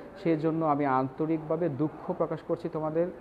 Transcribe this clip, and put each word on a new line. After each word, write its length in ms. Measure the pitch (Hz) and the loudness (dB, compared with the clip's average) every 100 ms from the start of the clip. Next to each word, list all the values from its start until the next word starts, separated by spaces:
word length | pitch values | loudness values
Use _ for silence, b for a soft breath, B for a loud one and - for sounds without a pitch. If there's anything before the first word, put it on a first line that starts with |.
| B - | B -2
সেই 140 | 170 160 | 2 2
জন্য 280 | 160 160 160 | 2 2 2
আমি 200 | 143 143 | 4 4
আন্তরিকভাবে 840 | 131 131 - 156 160 151 160 175 | 2 2 0 0 0 0 0 0
দুঃখ 420 | 131 151 - - | 0 -2 -2 -4
প্রকাশ 280 | 175 160 156 - | -2 -2 -2 -2
করছি 220 | 170 170 | -2 -2
তোমাদের 380 | 165 156 160 180 - | -4 -2 0 0 -2